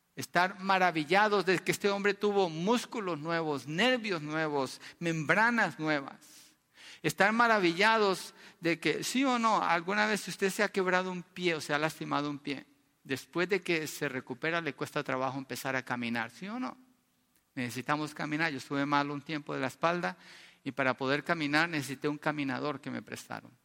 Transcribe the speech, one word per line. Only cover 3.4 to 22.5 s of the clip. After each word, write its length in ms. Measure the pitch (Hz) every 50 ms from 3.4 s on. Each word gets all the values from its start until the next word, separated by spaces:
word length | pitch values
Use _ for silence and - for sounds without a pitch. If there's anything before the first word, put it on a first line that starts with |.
| 165 156 147 135 123
nervios 560 | 135 156 170 220 254 254 247 214 214 185 165 147
nuevos, 580 | 151 151 160 160 156 143 139 131 123 - - - - - -
membranas 800 | 170 165 165 160 151 139 170 196 220 233 240 233 208 175 131 -
nuevas. 380 | 156 156 151 143 139 - - - - - - - - - _ _ _ _ _ - - - - - -
Estar 280 | 160 - - 190 202 220
maravillados 1000 | 233 240 233 220 214 185 170 165 170 202 220 226 226 208 196 185 - - - - - - - - _
de 200 | 165 170 170 160
que, 240 | - 160 147 - 165
sí 180 | - - 247 277
o 140 | 269 247 233
no, 240 | 226 226 208 175 -
alguna 440 | - 165 175 165 180 202 208 208
vez 160 | 214 214 190 -
si 80 | 185
usted 180 | 165 - 196 190
se 140 | 185 - 214
ha 80 | -
quebrado 420 | - 202 185 185 185 180 185 185 185
un 100 | 180 170
pie 320 | - _ - 180 175 165
o 60 | 151
se 140 | 139 - 151
ha 40 | 143
lastimado 520 | 151 156 - - 160 151 143 143 143 147
un 80 | 147 139
pie, 260 | - - 139 131 - - _ _ _ _ _ _ _
después 440 | - 135 127 - - - 170 180 180
de 140 | 202 190 190
que 240 | - 175 160 160
se 220 | 170 - - 156 139
recupera 540 | 127 131 - - 127 - - 160 165 170 165
le 120 | 147 127
cuesta 300 | - - - - 151 139
trabajo 340 | - 135 127 131 131 127 139
empezar 380 | 135 - 131 123 - 135 131
a 80 | 131 123
caminar, 460 | - 127 120 120 117 117 120 113 117
¿sí 180 | - - 180 196
o 100 | 220 254
no? 180 | 254 247 - - _ _ _ _ _ _ _ _ _ _ _ _ _ _ _
Necesitamos 600 | 139 123 120 113 123 120 - 147 151 151 147 147
caminar. 360 | - - 151 151 151 165 165
Yo 80 | 143 127
estuve 280 | - - 147 139 139
mal 240 | 143 147 143 143 143
un 100 | 147 143
tiempo 340 | 139 - 160 147 147 - 151
de 60 | 143
la 80 | 135 127
espalda 480 | - - - 165 175 175 175 185 180 - - - - - - - - _ _
y 80 | 139 123
para 220 | - 135 131 123
poder 280 | - 135 131 139 147 147
caminar 460 | - 175 165 151 143 147 151 165 170
necesité 400 | 165 147 131 131 139 131 - 151
un 100 | 151 147
caminador 640 | - 156 151 151 143 135